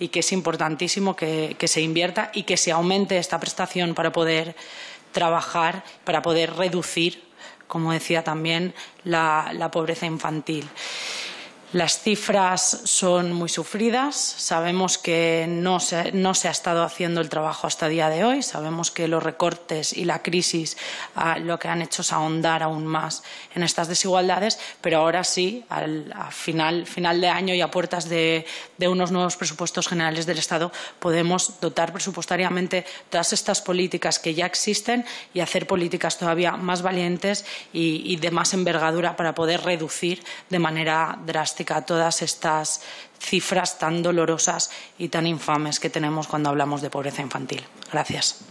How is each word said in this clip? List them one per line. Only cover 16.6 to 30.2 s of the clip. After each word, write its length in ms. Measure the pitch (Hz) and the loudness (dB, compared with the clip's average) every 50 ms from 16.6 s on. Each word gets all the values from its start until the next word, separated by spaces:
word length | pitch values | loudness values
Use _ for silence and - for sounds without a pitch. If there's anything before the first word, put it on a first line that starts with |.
| - 180 170 170 170 | 0 0 2 2 2
haciendo 360 | 165 - - 180 170 170 170 | 0 0 -2 -2 0 0 0
el 80 | 165 147 | 0 0
trabajo 380 | - 160 156 156 160 - - | 0 -2 0 -2 -2 -2 -4
hasta 200 | 160 - - 170 | -4 -2 0 0
el 60 | 156 160 | 0 2
día 160 | 165 156 156 | 2 2 2
de 160 | 156 165 202 | 4 4 4
hoy, 200 | 240 262 285 254 | 4 4 2 0
sabemos 480 | - - 156 151 156 165 165 170 - - | -4 -4 -4 -4 -4 -2 -2 -2 -2 -2
que 160 | - 170 160 | 0 0 2
los 120 | 165 160 | 2 2
recortes 720 | 156 160 160 - 180 170 165 - - - 165 156 147 - - | 0 0 -2 0 0 0 0 -2 -6 -6 -4 -4 -2 -4 -4
y 120 | - 180 | -2 0
la 180 | 170 156 160 - | 0 0 0 -2
crisis, 560 | - 160 180 170 - - 165 160 147 - - - - - - - - - | 0 0 2 2 2 0 0 -2 -4 -6 -8 -10 -10 -8 -10 -10 -8 -4
ah, 220 | - 156 165 165 160 | -2 0 0 0 -2
lo 180 | 165 170 170 170 | -2 -2 -4 -2
que 80 | - | -2
han 160 | 170 170 170 170 | -2 -2 -2 -2
hecho 200 | - - - 175 | -2 -4 -2 -2
es 100 | - 165 | 0 0
ahondar 500 | 160 156 160 160 160 160 165 160 160 160 | 0 0 2 0 2 2 2 2 2 2
aún 240 | 156 160 156 156 | 0 -2 -2 -4
más 380 | 156 160 156 156 160 156 - - - - - - - - | -2 -2 -2 -2 -2 -6 -8 -10 -14 -16 -16 -16 -8 -4
en 100 | 175 175 | -2 0
estas 240 | 160 - - 170 160 | 0 0 0 0 0
desigualdades, 720 | 180 - - 196 180 185 180 185 - 185 196 226 - - - - - - | 0 0 2 4 4 4 4 4 2 2 2 0 0 -2 -6 -14 -12 -4
pero 180 | - 175 160 156 | -2 2 4 4
ahora 260 | 156 165 165 180 175 | 4 4 4 2 2
sí, 400 | - - 185 180 185 220 247 233 - | 0 0 2 0 0 0 -4 -8 -6
al, 460 | 160 156 156 156 156 156 147 - - | -4 -4 -2 -2 -4 -4 -6 -8 -10
a 140 | 208 - - | -10 -10 -10
final, 560 | - - - - 160 160 156 160 170 170 170 | -8 -8 -6 -2 0 0 2 2 0 0 -4
final 340 | - - - 175 170 175 175 | -6 -6 -2 0 2 2 4
de 80 | 180 175 | 4 2
año 240 | 165 175 185 190 185 | 2 2 2 0 2
y 80 | 180 | 2
a 100 | 165 156 | 2 2
puertas 380 | - 180 170 175 - 180 160 165 | 0 0 0 0 -2 -4 -2 0
de, 380 | 170 165 160 160 165 160 156 - - - - - - - | 0 2 4 4 2 2 0 -4 -12 -12 -14 -14 -6 0
de 100 | 180 175 | 2 2
unos 220 | 180 180 180 170 | 4 4 2 2
nuevos 260 | 185 180 180 175 175 | 2 2 2 0 0
presupuestos 520 | - 190 165 160 - 175 170 - 185 170 - | -2 -4 -6 -4 -4 -6 -4 -2 -2 -2 0
generales 360 | 185 170 160 160 156 160 | 0 0 0 0 0 -2